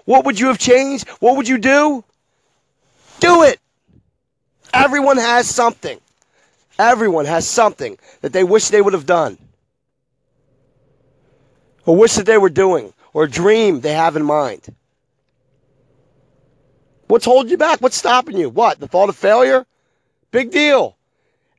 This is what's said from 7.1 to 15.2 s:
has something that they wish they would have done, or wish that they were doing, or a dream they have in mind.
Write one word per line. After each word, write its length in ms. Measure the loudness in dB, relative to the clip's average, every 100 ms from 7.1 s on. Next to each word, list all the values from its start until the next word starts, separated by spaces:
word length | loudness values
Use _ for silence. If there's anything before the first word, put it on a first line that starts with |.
| -2 -2
has 220 | -4 -4
something 500 | 0 0 -2 -12 -14 _ _
that 140 | -6
they 100 | -2
wish 240 | 0 0 2
they 140 | 0
would 120 | 2
have 120 | -2 -2
done, 320 | -2 -2 -8 _ _ _ _ _ _ _ _ _ _ _ _ _ _ _ _ _ _ _ _ _ _ _ _ 0
or 100 | 2
wish 200 | 4 2
that 100 | 0
they 120 | 2
were 120 | 2
doing, 440 | 0 0 -2 -6 _ _
or 100 | -4
a 60 | -4
dream 500 | 0 0 2 0 -2
they 140 | -4
have 240 | -2 -2 -2
in 60 |
mind. 520 | -2 -2 -4 -8 -18 -20 _ _ _ _